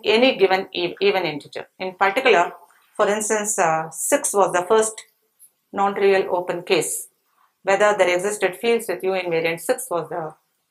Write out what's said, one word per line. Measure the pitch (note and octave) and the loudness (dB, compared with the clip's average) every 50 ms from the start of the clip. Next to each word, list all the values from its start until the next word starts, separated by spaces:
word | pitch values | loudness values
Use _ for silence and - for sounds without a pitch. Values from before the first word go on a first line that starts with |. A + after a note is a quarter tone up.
| - | -2
any | - - A3+ B3+ C4 A#3+ | 0 2 4 4 4 4
given | - F#3+ F3+ F#3 F#3+ F#3+ - - | 4 2 4 4 2 -2 -2 -6
e-, | F3 F3 E3+ F3+ - | -4 -4 -4 -4 0
even | G3 G3+ F#3+ F#3+ F3+ | 0 0 2 2 0
integer. | D#3+ D3 C#3+ - - - - - - _ - | -4 -6 -6 -10 -12 -14 -14 -14 -14 _ -12
In | F#3+ F#3 F#3 | -10 -8 -4
particular, | - G3 G3 G3+ C4 C4 B3+ G#3 E3+ F3 - - - - - _ _ _ _ _ | 0 0 0 0 2 2 4 4 4 4 0 -2 -12 -20 -20 _ _ _ _ _
for | - G#3+ G3 | 0 0 0
instance, | G#3 G#3+ G#3+ G#3+ A3+ G#3+ G#3 G#3 - - | 0 0 -2 -2 -2 -2 -2 -2 -2 0
uh, | F3+ E3 D#3+ D#3+ D#3+ D#3+ | 0 0 0 0 -2 -6
six | - - - - D4 C#4 C#4 - - | -8 -8 -4 0 0 0 0 0 0
was | G3+ F#3+ F3 E3+ | 2 2 2 2
the | F3+ F3+ | -2 0
first | - A3+ A3 A3 A3 - - - _ _ _ _ _ _ _ _ - _ _ _ _ - | 2 2 2 2 0 -2 -10 -18 _ _ _ _ _ _ _ _ -20 _ _ _ _ -4
non-trivial | G3+ G3 G3+ G3 G3 G3+ G3 G3 F#3+ F#3 - F#3+ | -2 -2 -2 0 2 2 4 4 4 2 0 -2
open | F3+ F3+ - F3 F3 E3+ | -4 -2 -4 -6 -6 -2
case. | - F3+ D#3+ D3+ - - - - - _ _ _ _ _ _ _ _ _ _ - | 0 0 2 0 0 -4 -8 -10 -14 _ _ _ _ _ _ _ _ _ _ -2
Whether | F#3 G3 G3 G#3 G#3 G3+ G3+ | 0 2 4 4 4 4 4
there | F#3 F3+ F3+ | 2 2 2
existed | F3+ F3+ G#3 G#3 G#3 G3 F#3 F3+ | 0 0 -2 -4 -2 -2 -2 -2
fields | - - A#3 A#3 A3+ A3+ - | -2 -2 0 0 0 0 -4
with | F3+ F3+ - | -6 -4 -2
U | F#3 | -2
invariant | F#3+ F#3 F3+ F3+ E3 E3 D#3+ E3 E3+ E3 | -2 -2 -2 -2 -2 -2 0 -2 -4 -4
six | - - B3 B3 - - | -2 -4 -4 -4 -4 -6
was | F3 E3+ D#3 D3+ | -4 -6 -4 -6
the | E3 F3 D#3+ D#3 - _ _ _ _ _ _ _ | -8 -8 -8 -10 -12 _ _ _ _ _ _ _